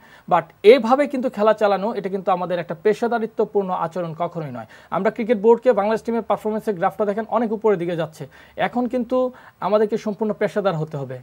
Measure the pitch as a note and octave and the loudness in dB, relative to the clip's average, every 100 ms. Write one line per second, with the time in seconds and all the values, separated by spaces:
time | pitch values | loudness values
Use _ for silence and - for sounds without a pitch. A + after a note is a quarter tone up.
0 | - - - E3+ E3 _ G3+ C4+ A3+ C4+ | -20 -20 0 0 0 _ 8 8 6 2
1 | C#4+ C4+ B3 - A3 G#3+ G3+ F#3+ G#3 G3+ | 2 -2 -4 2 2 4 2 2 -2 -4
2 | F#3 G3 F#3 F3+ F3+ F3+ E3 E3 G#3+ G#3 | -6 -4 -2 -2 0 -4 -4 -2 0 0
3 | A#3 A#3 A3 - G#3 G#3 F#3 F3+ E3+ F#3 | 0 -2 -2 -2 -2 -2 -2 -2 -4 -4
4 | E3+ D#3 E3+ E3+ D3 A#2+ A2 - - F3 | -8 -6 -6 -6 -8 -10 -14 -20 -8 -2
5 | G#3 G#3+ G#3+ A3+ A3 A#3 B3+ G3+ G3+ A3 | -2 -2 -2 2 4 4 4 2 0 -2
6 | A#3 A#3 A3+ G3+ G#3+ G#3+ A3 F3+ F#3 F#3 | -2 -4 -2 -2 -2 -4 -4 -2 -2 0
7 | G#3 G3+ A3 A3 A#3 G#3+ A3 F#3+ F3 E3 | -2 -2 -2 -2 -2 0 0 0 0 -4
8 | D#3+ - C3+ - - - F#3 A#3+ B3 B3+ | -6 -8 -16 -16 -14 -4 -2 -2 -2 -2
9 | A#3 B3+ B3+ - - _ F3 G#3+ G#3+ A3 | -2 -2 -2 -6 -20 _ 0 2 2 -2
10 | A3 G3+ G#3+ G3+ G#3 G#3+ F#3+ D#3+ D#3 C#3+ | -4 -4 -4 -2 -2 0 -2 -2 -4 -8
11 | C3 B2+ | -10 -12